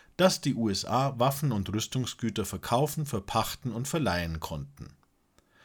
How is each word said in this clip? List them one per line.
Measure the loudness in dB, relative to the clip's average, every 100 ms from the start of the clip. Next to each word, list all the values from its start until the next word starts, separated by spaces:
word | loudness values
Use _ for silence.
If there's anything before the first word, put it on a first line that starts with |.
| -8 4
dass | 4 4
die | 0
U | 0 0
S | 0 0
A | 2 2 2
Waffen | 2 2 0
und | 0 0
Rüstungsgüter | -2 -2 -2 -4 -2 -4 -2
verkaufen, | -4 -4 0 2 2 -2 -4
verpachten | -4 -2 0 0 -2 -6
und | -4 -2
verleihen | 0 2 0 -2 -4
konnten. | -6 -8 -10 -14 -18 -20 _ _ _ _ _ _